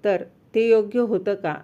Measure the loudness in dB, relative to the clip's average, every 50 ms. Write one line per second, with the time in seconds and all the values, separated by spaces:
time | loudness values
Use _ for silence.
0 | 0 -2 -2 -2 -4 -10 _ _ _ _ -2 0 4 4 4 4 2 0 -2 -2
1 | 0 0 -2 -2 -2 -4 -4 -4 -4 -6 -6 -6